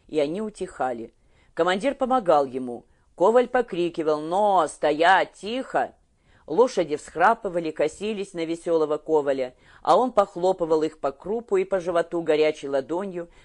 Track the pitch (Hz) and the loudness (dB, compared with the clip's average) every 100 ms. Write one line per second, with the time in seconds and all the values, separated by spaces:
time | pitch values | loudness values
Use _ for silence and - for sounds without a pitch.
0 | _ 151 147 185 220 - 185 - 131 120 | _ -2 -2 -4 -8 -10 -12 -6 -6 -6
1 | 113 _ _ _ _ - 175 190 254 277 | -12 _ _ _ _ -2 0 0 -2 -2
2 | 247 262 175 147 139 127 127 120 _ _ | 0 0 4 2 2 -4 -10 -12 _ _
3 | _ - 185 240 247 254 247 175 175 165 | _ 0 4 4 4 0 -2 -2 -4 -2
4 | 156 151 156 185 208 185 147 - 151 147 | -2 -2 -2 0 2 2 0 0 -2 2
5 | 170 185 156 - 202 247 - 147 117 - | 4 4 2 -6 -8 -8 -4 -4 -4 -8
6 | _ _ _ _ - 165 240 - 160 147 | _ _ _ _ -6 2 2 2 -2 -4
7 | - 156 190 226 202 170 160 156 151 - | -8 2 2 2 -2 -4 -6 -2 -2 -2
8 | 208 208 196 175 165 165 175 165 151 151 | -8 -6 -8 -8 -6 -6 -2 0 0 -2
9 | 160 156 139 135 127 - _ - - 180 | 0 0 0 -2 -4 -10 _ -10 2 4
10 | 247 226 196 175 185 185 160 160 156 - | 4 2 0 0 0 0 0 0 0 -4
11 | 139 - 180 226 233 190 190 190 170 170 | -6 -6 -8 -8 -2 -2 0 -2 -2 -2
12 | 170 170 160 151 151 151 139 139 120 175 | -2 -4 0 2 2 0 -4 -4 -4 -6
13 | 196 175 170 - | -6 -10 -14 -18